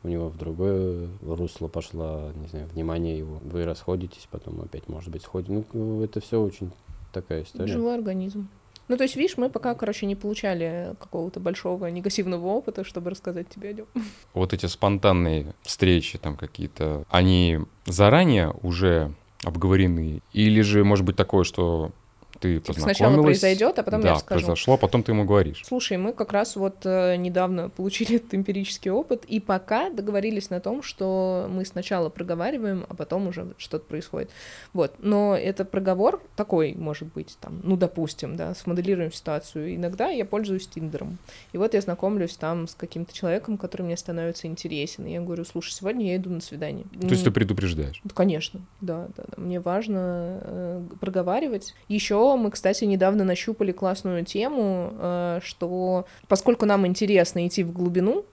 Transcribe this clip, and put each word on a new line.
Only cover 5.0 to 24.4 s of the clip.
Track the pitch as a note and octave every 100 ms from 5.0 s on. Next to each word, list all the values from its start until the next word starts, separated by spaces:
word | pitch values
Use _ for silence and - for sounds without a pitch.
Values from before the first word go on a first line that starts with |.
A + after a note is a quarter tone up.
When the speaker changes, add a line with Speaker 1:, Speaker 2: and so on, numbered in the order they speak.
| F2
Speaker 1:
быть, | D#2+
сходите. | - F#2 F#2 G#2 G#2+
Ну, | A2+ A2 A2
это | A2 A2
всё | - A#2
очень | G2+ - F2+ - - - -
такая | F#2+ - E2
история. | D#2 B3 G#3+
Speaker 2:
Живой | A#3+ A#3
организм. | A#3+ G#3+ F#3+ F#3+ G#3 G3 - _ - -
Ну, |
то | B3+
есть, | C4 B3
видишь, | F4+ D#4
мы | B3+
пока, | A#3 B3
короче, | A#3+ G#3 A3
не | G3+
получали | G3+ G#3 G#3+ G3+ F3 E3 E3+ F3 G3
какого-то | - - E3+ F3+
большого | F3+ F#3+ F3+ F3+ F3
негативного | F3 F#3+ G3+ F#3 F3 F3+
опыта, | A3 A#3+ G#3
чтобы | F#3+ F3+ F3
рассказать | F#3+ - F3 F3+
тебе | - G3+
о |
нём. | G#3 A3
<laughs> | A#3+ G#3+ - -
Speaker 3:
Вот | - F#2
эти | F#2 F2+
спонтанные | - G2+ G2 G2+ F2+ E2+ D#2+ D2+ -
встречи | - - F#2 F2 - -
там | D#2 C#2+
какие-то, | - - - - D#2 D2 D2
они | F2+ F#2 F2+ E2+ D#2+ D#2 - -
заранее | F2+ G2+ D3 F3+ G#2+ D#2+ -
уже | F2+ E2+ F#2+ E2 D2+ D2 _ _
обговорены? | E2 E2 F#2 F#2+ F#2 E2+ D#2+ D#2 _
Или | G#2 G#2+ G#2+
же, | G#2 G#2
может | G2+ G2+
быть, | F#2
такое, | G2 F#2 G2
что | F2 - F2 E2 D#2+ - _ _ - -
ты | F#2 E2
Speaker 2:
Типа | -
сначала | D#2 D#2+ - -
Speaker 3:
познакомилась, | D3 D3+ -
Speaker 2:
произойдёт, | F#3+ F#3+ A#3+ D#4
а |
потом | A3 G#3+
я |
Speaker 3:
да, | G#3+
Speaker 2:
расскажу. | D3+ - F3+